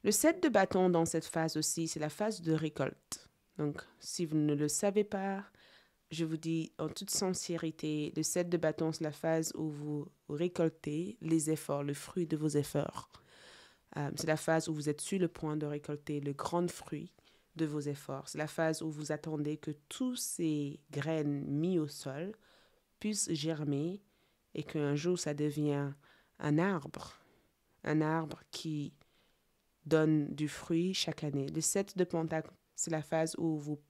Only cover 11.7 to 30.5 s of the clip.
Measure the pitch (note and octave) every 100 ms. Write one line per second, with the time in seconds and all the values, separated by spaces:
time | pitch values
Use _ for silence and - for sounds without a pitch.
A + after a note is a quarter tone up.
11.7 | C#3+ C#3+ C#3+ - - E3 D3+ D3+ D3 C#3+
12.7 | D3 - - - - _ - - - -
13.7 | _ _ - C#3+ - D#3+ D#3 - D#3+ D#3+
14.7 | D3+ D3 D3 - G3 E3+ - D#3 D3+ D3+
15.7 | D3 D3 D3 - D3 C#3+ C#3 - F3 F3
16.7 | - - D3 F3+ _ _ _ _ D#3+ D#3
17.7 | D3+ C#3+ C#3+ - C3+ - D3 D3+ - D#3+
18.7 | D#3+ D#3+ D3+ D3+ D3+ D#3+ D#3 D3 D3+ -
19.7 | D3 _ - B3+ B3 - - E3 D3+ C#3+
20.7 | D3 _ D3 C#3+ D#3+ D3 C#3+ - C#3+ E3+
21.7 | F3+ D3 C#3+ C#3+ C3+ F#3 A3 _ _ _
22.7 | _ _ _ G#3+ G#3 - D#3+ D3+ D#3 D3
23.7 | C#3 D#3+ G3 _ _ _ _ _ - D3+
24.7 | D#3 D3 D3 E3+ F3+ D#3 D3 D3+ C#3+ D3
25.7 | C#3+ C#3+ C#3+ - - _ _ D3+ D3 F#3
26.7 | F3+ C#3 - - - _ _ _ _ _
27.7 | _ - D#3 D#3 D#3+ D#3 C#3+ - - E3
28.7 | D3+ C#3+ - _ _ _ _ _ _ _
29.7 | _ D3+ D#3 D#3 D#3 C#3+ C#3+ D3+